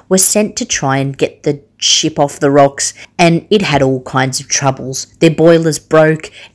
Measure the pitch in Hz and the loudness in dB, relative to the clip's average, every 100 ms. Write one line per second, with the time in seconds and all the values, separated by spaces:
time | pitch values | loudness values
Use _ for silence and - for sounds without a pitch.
0 | - 190 - 208 214 - 240 - 139 135 | -2 0 2 0 -2 -6 -8 -4 -2 -2
1 | 139 135 - - 151 143 _ - - - | -4 -4 -6 -4 -6 -6 _ -6 -2 -2
2 | 156 156 143 - 143 143 139 139 - - | -2 -2 -2 0 2 4 4 2 -8 -10
3 | - - 170 170 - 208 151 143 135 131 | -12 0 2 2 0 0 0 0 0 -2
4 | 131 131 135 131 139 - 139 131 131 131 | -4 -4 -2 -4 -6 -2 -2 -4 -8 -12
5 | - - 165 151 160 165 165 143 - 160 | -12 0 0 4 4 4 2 -4 0 2
6 | 156 160 - - - | 2 0 -8 -20 -10